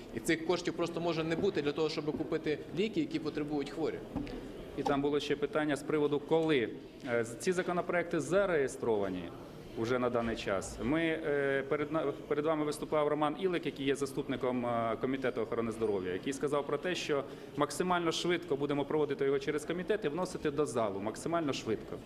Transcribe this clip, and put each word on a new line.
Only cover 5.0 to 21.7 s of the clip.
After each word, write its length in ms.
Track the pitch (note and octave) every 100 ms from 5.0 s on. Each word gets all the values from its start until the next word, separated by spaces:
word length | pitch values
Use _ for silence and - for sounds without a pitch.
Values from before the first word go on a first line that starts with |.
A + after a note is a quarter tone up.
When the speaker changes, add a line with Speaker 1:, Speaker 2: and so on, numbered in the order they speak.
Speaker 2:
було 180 | C#3+ D3
ще 160 | - C#3+
питання 400 | C#3+ D#3 D3+ C3+
з 60 |
приводу: 380 | D3 D3+ D3 C#3+
коли. 480 | - D#3+ D#3+ C#3+ G#2+ - - - C#3
Е, 120 | A#2+
з-, 100 | A2+ -
ці 160 | -
законопроекти 680 | F3+ F3 F3 E3+ F3 E3+ E3
зареєстровані 1000 | C#3 F#3 G3 D#3+ C3 - A#2 G#2+ F#2+ F2+ E2+ - - - - A#2+
уже 200 | A2+ B2+
на 120 | B2
даний 260 | A#2 A#2 A2
час. 420 | A2+ F#2+ - -
Ми, 180 | A2+ D#3
е, 600 | E3 D#3+ D#3 C#3+ C#3 C#3 C#3
перед 240 | D3+ D3
на-, 200 | D#3+ C#3 C#3 -
перед 160 | D3
вами 200 | D3+ D#3
виступав 440 | D3 D3 D3 D#3 D3
Роман 280 | D3+ D3+ D3+
Ілик, 260 | F#3+ E3+ C#3+
який 200 | B2 C#3
є 100 | C#3
заступником, 680 | C#3 D3+ C#3 B2 B2+ B2+ A#2+
е, 300 | A#2 A2+ G#2+
Комітету 400 | B2+ C3+ C3 A#2
охорони 320 | G#2+ A#2 A2+
здоров'я, 400 | A2 A2 G2+ F2+
який 200 | F#2 C3+
сказав 340 | C3+ D3 C#3+ C#3
про 120 | C#3+
те, 160 | F3+
що 300 | F3 - C#3+ C3 - - -
максимально 560 | F3+ - F3+ F3 E3
швидко 440 | D#3+ F3 F3 E3+ C#3
будемо 280 | C#3+ C#3+
проводити 400 | C#3+ D3+ D3 C#3
його 140 | C#3 C#3
через 260 | D3 D3
комітет 400 | D3 E3+ F3+ G#3
і 40 | F3
вносити 420 | D#3 F3+ - D#3
до 160 | C#3+ D3
залу 340 | A#2+ A2 G2
максимально 520 | G#2 A2+ D#3 E3+ D3+
швидко. 440 | B2 -